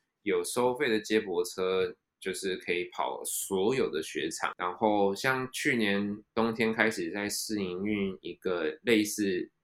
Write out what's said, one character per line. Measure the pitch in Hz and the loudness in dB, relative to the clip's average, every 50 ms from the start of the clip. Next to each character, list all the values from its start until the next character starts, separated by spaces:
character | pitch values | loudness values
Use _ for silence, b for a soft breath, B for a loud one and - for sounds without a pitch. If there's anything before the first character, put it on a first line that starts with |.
| _ _ _ _ _ | _ _ _ _ _
有 | 101 92 87 87 | 0 0 0 0
收 | - - 127 123 127 123 | 0 0 2 2 2 2
费 | 123 147 127 | 2 0 0
的 | 110 107 | 2 0
接 | 104 - 107 110 | 0 2 2 2
驳 | 101 101 90 87 90 | 2 2 0 0 0
车， | - - - 92 92 92 95 92 90 90 - _ _ _ _ | 0 -2 -2 0 0 2 2 0 -2 -4 -8 _ _ _ _
就 | - 95 92 | -8 -6 -6
是 | - - 95 92 | -4 -2 -4 -4
可 | 92 - - 85 | -4 -2 -2 -2
以 | 87 90 90 - | -2 -2 -4 -4
跑 | - 76 65 65 - - | -4 -4 -2 -4 -6 -6
所 | - - - - - 98 95 95 110 135 | -6 -6 -6 -4 0 0 2 4 4 4
有 | 131 110 - | 2 0 0
的 | - 78 80 | 0 -2 -4
雪 | - - 73 69 80 | -4 -4 -4 -4 -4
场。 | 80 - - - - | -4 -4 -4 -4 -4
然 | - 92 90 92 | -4 -4 -4 0
后 | - 117 107 104 104 101 98 98 | 2 2 4 4 4 4 4 2
像 | 98 - 135 131 131 131 127 - | 2 0 0 0 0 -2 -4 -6
去 | - - 147 135 | -2 0 2 2
年 | 117 110 101 101 101 101 101 104 107 - _ _ | 4 4 2 2 2 0 -2 -4 -6 -10 _ _
冬 | 117 113 117 110 | 2 2 2 2
天 | 113 113 110 110 | 2 0 2 4
开 | 117 107 110 | 4 2 2
始 | 110 - 87 82 | 2 0 -4 -4
在 | 90 104 101 104 | -4 -2 -2 -2
试 | - - - - 110 104 98 | -2 -4 -4 -4 -2 -2 -2
营 | 90 90 90 98 | -2 -2 -2 -2
运 | 107 107 104 98 95 92 - - | -2 0 0 0 -2 -4 -6 -10
一 | 85 85 | -12 -12
个 | - - 95 90 85 82 78 - - - | -6 -4 -2 -2 0 0 -2 -2 -2 2
类 | 113 117 107 107 | 4 4 4 4
似 | 104 - - 104 98 90 90 - - _ _ | 2 0 0 0 0 0 -2 -4 -6 _ _